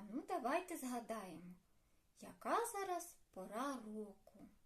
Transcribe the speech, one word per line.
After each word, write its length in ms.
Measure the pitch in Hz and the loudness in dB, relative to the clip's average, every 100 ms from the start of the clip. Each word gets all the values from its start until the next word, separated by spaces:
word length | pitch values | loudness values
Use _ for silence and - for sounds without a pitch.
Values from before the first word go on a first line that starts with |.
| 202 | -4
ну, 120 | 240 - | -2 2
давайте 480 | 359 240 320 349 320 | 2 6 4 2 -2
згадаємо, 760 | 254 247 220 220 185 160 175 180 - - _ - _ - | 0 0 -2 -4 -4 -8 -10 -14 -18 -20 _ -20 _ -14
яка 460 | 196 - 226 359 466 | -12 -4 4 6 4
зараз 500 | 403 381 349 339 - - | 2 2 2 0 -10 -12
пора 420 | - 185 208 277 254 214 | -8 -4 0 0 0 -2
року. 640 | 214 208 - - - - - | -4 -4 -8 -18 -18 -18 -18